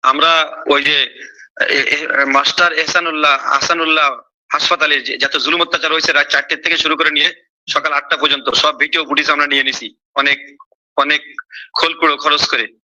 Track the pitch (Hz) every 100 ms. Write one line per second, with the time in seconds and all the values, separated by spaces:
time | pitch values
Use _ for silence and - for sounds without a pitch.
0 | 131 139 160 165 156 - - 143 143 147
1 | 131 - - - - - - 139 135 147
2 | 156 - 139 139 143 - 175 160 156 180
3 | 170 156 151 135 - 139 - 170 160 156
4 | 147 123 _ _ _ 151 - 175 151 143
5 | 123 113 139 151 131 170 170 165 156 160
6 | 156 147 143 143 - 156 175 165 156 156
7 | 156 147 160 185 _ _ - 147 151 143
8 | - 139 147 143 127 - 151 151 147 165
9 | 151 147 147 147 143 139 131 120 110 _
10 | _ - 139 139 - - - _ _ -
11 | 139 147 - - - - - - 165 160
12 | 165 143 151 147 - 131 107 _